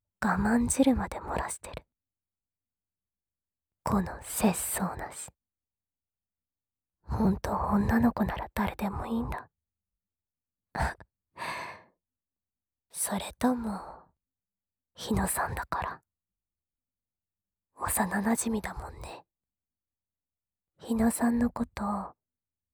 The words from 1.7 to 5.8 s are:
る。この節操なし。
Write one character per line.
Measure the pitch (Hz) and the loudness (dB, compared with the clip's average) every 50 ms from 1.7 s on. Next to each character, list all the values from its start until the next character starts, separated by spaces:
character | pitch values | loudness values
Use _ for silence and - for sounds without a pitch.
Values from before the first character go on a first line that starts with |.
る。 | - - - _ _ _ _ _ _ _ _ _ _ _ _ _ _ _ _ _ _ _ _ _ _ _ _ _ _ _ _ _ _ _ _ _ _ _ _ _ _ _ _ | -12 -12 -14 _ _ _ _ _ _ _ _ _ _ _ _ _ _ _ _ _ _ _ _ _ _ _ _ _ _ _ _ _ _ _ _ _ _ _ _ _ _ _ _
こ | - 208 202 | 0 2 2
の | 180 - - - - | 2 0 -4 -8 -10
節 | - - - - 208 180 - | -8 -2 2 2 2 2 2
操 | - - - - 196 180 - | -2 -4 -4 -2 -2 -4 -4
な | - - - - | -6 -8 -10 -10
し。 | - - - - _ _ _ _ _ _ _ _ _ | -14 -14 -16 -16 _ _ _ _ _ _ _ _ _